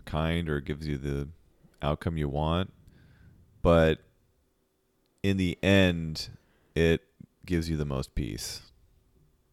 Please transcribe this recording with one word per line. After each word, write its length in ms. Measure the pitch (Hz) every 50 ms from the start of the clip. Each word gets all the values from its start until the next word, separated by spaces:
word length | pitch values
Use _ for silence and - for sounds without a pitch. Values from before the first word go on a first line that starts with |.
| -
kind 420 | - 80 78 80 80 82 85 85 76
or 120 | 73 71
gives 260 | 67 78 76 73 80
you 100 | 76 71
the 300 | 67 69 71 69 71 71 73 82 _ _ _ _ _ _ _ _ -
outcome 360 | 71 71 78 - - 90 82
you 120 | 78 76 71
want, 420 | 67 73 76 78 82 90 98 - - _ _ - - - - - - _ - - - - _ _ _ _
but 380 | - 87 85 82 80 80 78 - _ _ _ _ _ _ _ _ _ _ _ _ _ _ _ _ _ _ _ _ _ _ _ _ -
in 140 | 98 98
the 200 | 95 92 87 - - -
end, 680 | 95 98 98 95 90 85 82 80 80 78 - - - - - _ _ _ _ _ _ -
it 260 | 80 82 82 82 - _ _ _ - - - _ _ -
gives 240 | 90 90 82 80 82
you 60 | 80
the 80 | 76 73
most 300 | 71 67 65 67 - -
peace. 460 | - 67 52 52 - - - - - - _ _ _ _ _ _ _ _ _ _ _ _ _ _ _ _ _